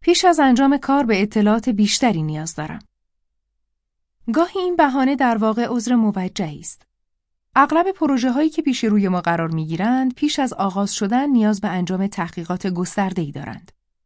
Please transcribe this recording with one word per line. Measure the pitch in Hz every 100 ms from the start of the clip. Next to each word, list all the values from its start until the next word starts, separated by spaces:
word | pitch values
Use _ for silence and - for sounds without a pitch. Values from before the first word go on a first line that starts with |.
پیش | - 349
از | 370 320
انجام | 277 247 277 285
کار | - 277 240
به | 202
اطلاعات | 214 220 208 220 220
بیشتری | 208 208 - 247 170
نیاز | 156 156 160
دارم. | - 156 - - _ _ _ _ _ _ _ _ _ _ _ _ _ -
گاهی | 233 349 392
این | 359 349
بهانه | 294 262 262 277
در | 262 226
واقع | 220 220 240
عذر | 240 233
موجهی | 247 220 202 185 - 165 147
است. | 165 - _ _ _ _ _ _ _
اغلب | - 285 311 359
پروژه‌هایی | 381 302 269 254 247 311
که | 311
پیش | 311 247
روی | 226 208 196
ما | 180
قرار | 170 170 165
می‌گیرند، | 160 156 165 208 262 262
پیش | 247 294 294
از | 262
آغاز | - 196 185 202
شدن | - 196 247 285
نیاز | 254 214 202
به | 202
انجام | 180 180 185 196
تحقیقات | - 170 - 165 180 196
گسترده‌ای | 175 180 - 190 180 151
دارند. | 139 143 110 - _ _ _